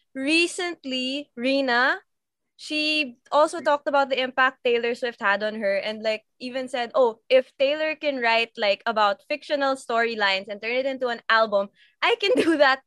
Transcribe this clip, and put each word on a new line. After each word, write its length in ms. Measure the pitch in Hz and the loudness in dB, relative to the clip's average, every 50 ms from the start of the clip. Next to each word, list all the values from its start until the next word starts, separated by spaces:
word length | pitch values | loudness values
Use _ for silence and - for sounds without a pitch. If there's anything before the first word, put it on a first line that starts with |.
| _ _ - | _ _ -10
recently, 1120 | 269 269 285 320 330 349 339 - - 359 349 339 - - 269 254 254 254 254 269 294 285 - _ | -6 -2 0 2 2 2 0 -2 -6 -6 -6 -8 -8 -10 -8 -6 -4 -4 -4 -6 -6 -8 -12 _
Rina, 640 | 240 240 269 269 277 269 254 233 240 254 285 349 392 - _ _ _ _ _ _ _ _ _ _ | -4 -2 0 0 2 2 2 2 2 2 2 0 -2 -8 _ _ _ _ _ _ _ _ _ _
she 600 | - - - 302 302 302 302 302 302 294 247 240 _ _ _ | -18 -12 -8 -6 -4 -2 -2 -2 -2 -4 -4 -10 _ _ _
also 280 | - 285 311 320 359 330 | 2 2 2 2 0 -2
talked 280 | 247 311 285 294 - | -2 0 0 0 0
about 220 | 311 277 277 277 254 | 0 0 0 2 0
the 100 | 262 254 | -2 -4
impact 440 | 262 254 254 269 262 262 269 _ - | -4 -2 0 0 0 0 0 _ -2
Taylor 300 | 247 233 233 233 233 240 | 0 0 0 0 -2 -4
Swift 240 | 233 254 240 233 - | -4 -6 -8 -6 -2
had 220 | 233 196 202 202 214 | 0 0 0 0 -2
on 120 | 214 214 220 | -4 -4 -2
her 160 | 214 196 196 | -2 -2 -2
and, 280 | 190 - 214 214 214 220 | -2 -2 -4 -6 -4 -4
like, 200 | 220 220 208 - _ _ _ | -4 -4 -4 -8 _ _ _
even 280 | 262 247 240 262 254 | -12 -8 -8 -8 -8
said, 240 | 254 - 247 240 226 - | -6 -6 -6 -6 -2 2
"Oh, 240 | 262 254 226 220 - _ | 2 2 2 0 -4 _
if 240 | - 262 254 247 - _ | 2 4 4 4 0 _
Taylor 380 | - 269 269 294 311 311 311 311 | -2 0 0 0 0 -2 -2 -2
can 240 | 302 311 294 269 254 | -2 -2 -2 -2 0
write, 320 | 240 226 226 226 233 226 _ | 0 0 2 2 0 -2 _
like, 280 | 233 220 202 202 - _ | -2 0 0 0 0 _
about 380 | 233 220 220 214 202 196 - _ | -2 0 2 2 2 0 -2 _
fictional 480 | - 294 294 - - 302 285 277 269 269 | -6 -6 -6 -4 -4 -2 0 0 0 -2
storylines 720 | 269 - - 233 226 233 233 233 214 202 196 190 190 202 | -2 -4 -2 0 0 0 0 0 0 0 0 0 0 -4
and 140 | 220 202 202 | -8 -10 -8
turn 140 | 220 226 247 | -6 -4 -2
it 100 | 254 262 | -2 -2
into 220 | 277 262 247 254 | -2 -4 -4 -4
an 140 | 240 233 220 - | -4 -4 -4 0
album, 400 | - 226 220 226 220 202 196 202 202 _ _ _ _ _ _ - | 2 2 4 4 2 2 0 -2 -2 _ _ _ _ _ _ 0
I 120 | 359 466 453 | 0 0 0
can 120 | 403 392 254 | 0 2 2
<laughs> 40 | 285 | 2
do 180 | - 320 320 285 | 2 2 2 4
that 240 | 294 262 269 269 - | 4 4 4 0 -4